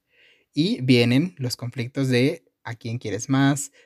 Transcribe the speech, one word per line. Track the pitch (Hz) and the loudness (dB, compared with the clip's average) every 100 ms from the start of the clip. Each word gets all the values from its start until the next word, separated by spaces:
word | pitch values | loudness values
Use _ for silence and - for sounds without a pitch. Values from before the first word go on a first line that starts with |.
| _ _ _ _ _ | _ _ _ _ _
Y | 143 180 247 | -2 -2 0
vienen | 131 120 117 131 180 - | 4 4 6 2 0 -4
los | 123 - | -8 -6
conflictos | 123 123 120 143 131 | -8 -8 -8 -4 0
de | 120 135 165 _ _ | 2 2 -2 _ _
a | 113 113 | -16 -12
quién | 117 120 | -8 -8
quieres | 110 98 - | -6 -6 -2
más, | 135 139 139 - _ | 2 2 0 -6 _